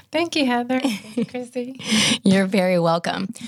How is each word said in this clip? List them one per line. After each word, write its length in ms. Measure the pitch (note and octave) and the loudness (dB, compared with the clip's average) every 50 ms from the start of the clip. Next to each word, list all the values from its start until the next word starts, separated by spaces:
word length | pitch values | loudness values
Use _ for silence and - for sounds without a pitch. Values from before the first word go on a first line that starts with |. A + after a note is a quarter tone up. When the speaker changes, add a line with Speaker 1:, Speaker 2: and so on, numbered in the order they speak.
| - - | -8 -6
Speaker 1:
Thank 240 | - D#4+ E4+ E4 - | -2 -2 -2 -2 0
you, 100 | D#4 C4+ | 0 0
Heather. 340 | B3 A#3+ A#3+ A#3+ A#3+ B3+ B3+ | 2 0 0 0 -2 -2 0
Thank 380 | C4+ B3+ G#3 F#3 - G#3+ - | 0 -2 -2 -4 -8 -8 -4
you, 80 | A#3+ - | -4 -4
Chrissy. 540 | - - B3 B3 A#3+ - B3 B3 B3+ C4+ - - G#3+ A3 G#3+ | -4 -6 -10 -10 -8 -8 -8 -8 -8 -10 -10 -4 0 0 2
Speaker 2:
<laughs> 220 | - - - - - | 2 2 0 2 4
You're 220 | G3 F#3+ G3 F#3+ | 4 4 4 4
very 340 | F#3+ G#3 F#3+ F3+ F#3 F#3 E3+ | 2 2 2 2 4 4 4
welcome. 500 | E3 E3 E3 E3+ - F3 - F3+ G3 - - - A#3+ | 4 2 2 0 0 -2 -4 -4 -6 -8 -10 -12 -14